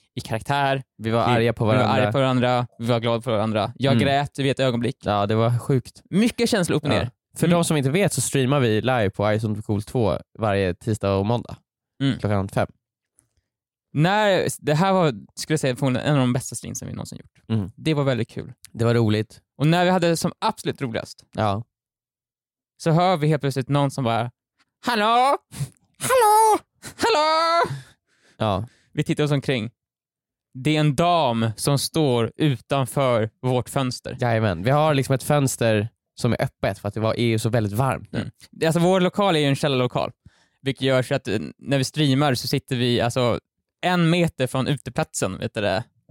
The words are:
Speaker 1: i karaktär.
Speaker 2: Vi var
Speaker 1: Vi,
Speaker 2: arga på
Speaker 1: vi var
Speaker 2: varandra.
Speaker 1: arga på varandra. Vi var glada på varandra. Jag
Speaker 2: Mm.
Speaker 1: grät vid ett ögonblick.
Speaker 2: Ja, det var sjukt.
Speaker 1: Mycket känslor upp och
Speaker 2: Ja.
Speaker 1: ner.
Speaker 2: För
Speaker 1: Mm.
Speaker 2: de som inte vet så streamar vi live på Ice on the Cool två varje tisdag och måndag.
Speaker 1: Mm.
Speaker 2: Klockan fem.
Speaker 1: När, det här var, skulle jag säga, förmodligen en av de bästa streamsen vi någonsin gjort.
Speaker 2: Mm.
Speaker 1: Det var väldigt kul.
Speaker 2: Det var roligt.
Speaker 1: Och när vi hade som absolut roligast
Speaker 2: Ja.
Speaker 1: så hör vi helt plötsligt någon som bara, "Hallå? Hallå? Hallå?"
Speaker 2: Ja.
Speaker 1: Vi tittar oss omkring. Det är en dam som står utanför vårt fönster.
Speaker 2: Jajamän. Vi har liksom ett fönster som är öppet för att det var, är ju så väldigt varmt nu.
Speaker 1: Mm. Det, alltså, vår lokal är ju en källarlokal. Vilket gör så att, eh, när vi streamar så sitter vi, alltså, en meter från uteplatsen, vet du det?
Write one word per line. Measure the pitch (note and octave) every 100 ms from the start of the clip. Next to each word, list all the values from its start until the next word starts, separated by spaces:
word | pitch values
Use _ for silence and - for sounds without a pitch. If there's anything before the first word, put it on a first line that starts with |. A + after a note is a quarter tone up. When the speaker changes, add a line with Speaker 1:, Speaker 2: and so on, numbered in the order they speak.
| _
Speaker 1:
i | -
karaktär. | - A2+ - C#3+ C#3 C3+ - -
Speaker 2:
Vi | A2
var | A#2 G2
Speaker 1:
Vi, |
Speaker 2:
arga | A#2+ A#2
på | A2+
Speaker 1:
vi | A2
var | G#2+
Speaker 2:
varandra. | G#2 A2
Speaker 1:
arga | G#2
på | C3+
varandra. | C3 B2+ B2 B2 B2 -
Vi | A#2
var | A#2
glada | A#2 A#2
på | A#2+
varandra. | G#2+ A2 G#2+ G#2+ -
Jag | C3+
Speaker 2:
Mm. | A#2
Speaker 1:
grät | C#3 C#3 C#3+ -
vid | C3+
ett | B2+
ögonblick. | C3 A#2+ A2+ -
Speaker 2:
Ja, | - G#2 G2+
det |
var | A2 A2+ A#2+
sjukt. | - C3 - - -
Speaker 1:
Mycket | F3 A#3 - A#3
känslor | A3 E3+ C3
upp |
och | D3+
Speaker 2:
Ja. |
Speaker 1:
ner. | - - _ _ -
Speaker 2:
För | -
Speaker 1:
Mm. | F3
Speaker 2:
de |
som | E3 D#3
inte | C3
vet | E3 F#3+
så | -
streamar | - C#3 B2+ C#3+
vi | A#2+ G#2+
live | A#2 B2+ G2
på | - G#2 G#2+
Ice |
on | A2
the | G#2
Cool | - G2+
två | - C3 G#2 C#2+ - -
varje | G#2+ G2 F#2+
tisdag | E2+ - G#2+ G2
och | G2 G2+
måndag. | A#2+ - - _ _ _ -
Speaker 1:
Mm. | C3+ A2+
Speaker 2:
Klockan | G2+ G2+ F#2+
fem. | B2+ F#2+ _ _ _ _ _ _ _ _ _ _ _ _
Speaker 1:
När, | C3 E3 G#3 G#3 F3+ - -
det | C#3
här | D3+ G3
var, | F#3+ D#3+ G#2 -
skulle | - -
jag | D3+
säga, | C#3 A#2+
förmodligen | C#3 B2+ B2+
en |
av | D3
de | B2
bästa | B2 - A#2
streamsen | - A#2 G2
vi |
någonsin | - - -
gjort. | - _ - A2
Speaker 2:
Mm. | F#2+ -
Speaker 1:
Det | C3+
var | D3
väldigt | C#3 A#2+ A2+
kul. | - - - -
Speaker 2:
Det | -
var | A2+
roligt. | A#2 A2 G#2+ G#2+ - _ -
Speaker 1:
Och | D3
när | E3+
vi | F3+
hade | F#3 E3+ E3
som | F3 -
absolut | A3 - - -
roligast | C3 A2 - - _
Speaker 2:
Ja. | - G#2+ G2+ - _ _ _ _ _ _ _ _ _ _ -
Speaker 1:
så | E3+
hör | D#3+ F3+ F3
vi | D3+
helt | D3+
plötsligt | C#3 C3+ B2
någon | C#3+ C#3
som | -
bara, | A#2+ A#2 A#2+ _ _ _ _ _ -
"Hallå? | A#3 G#3 A#3+ C4 F#4+ _ - C#3 _ _ -
Hallå? | - B4+ G#4+ G#4+ A4 G4+ _ _ - -
Hallå?" | A#4 D#4 D#4 D#4+ E4 E4+ - C#3 - _ _ _ _ -
Speaker 2:
Ja. | G#2+ F#2+ A#2 _ _
Speaker 1:
Vi | -
tittar | D3+ D#3
oss | D3+
omkring. | C#3+ - C3 A2 _ _ _ _ _ _ _ _
Det | C3 C#3 D#3
är |
en | D3+ B2+
dam | E3+ E3+ C3+ A2+ A2+ G#2+
som | - C#3
står | - E3 D3 A#2+ A2+ -
utanför | D3+ B2 - C#3 B2+ - C3+ A#2 A2 _
vårt | B2+ B2 -
fönster. | C#3 B2+ B2 - -
Speaker 2:
Jajamän. | B2 A2+ A2 E2+
Vi | G#2
har | D3 D#3
liksom | C#3 B2+
ett | C3+
fönster | - D3 C3+ - A#2 G#2+ A2 _ _ -
som | A#2+
är | -
öppet | B2 - A#2+ G2+
för | G#2
att |
det | G#2+
var, | A2
är | - A#2+
ju | A2
så | A2
väldigt | A2+ G#2
varmt | G#2+ C3+ - -
nu. | -
Speaker 1:
Mm. | - - -
Det, | - D#3
alltså, | E3
vår | E3+ F#3+
lokal | F3+ - G3+ D#3
är |
ju | C#3+
en | C3+
källarlokal. | D3+ B2+ B2 - C#2+ - - _ _ _
Vilket | C#3 C3
gör | C3+ C3
så | B2
att, | C3+ -
eh, | G2+ D2 -
när | - C#3
vi |
streamar | B2+ D3+ D3 C3 D3
så | A#2+ -
sitter | C#3 - B2+
vi, | B2 A#2+
alltså, | A#2 B2+ A#2+ F2 _ _ _ -
en | F3 F3+ E3
meter | F3 E3+ - B2+
från | C3 A#2
uteplatsen, | C#3 - C#3 D#3 - G2 F#2
vet | -
du | -
det? | G2+ F#2+ - _ -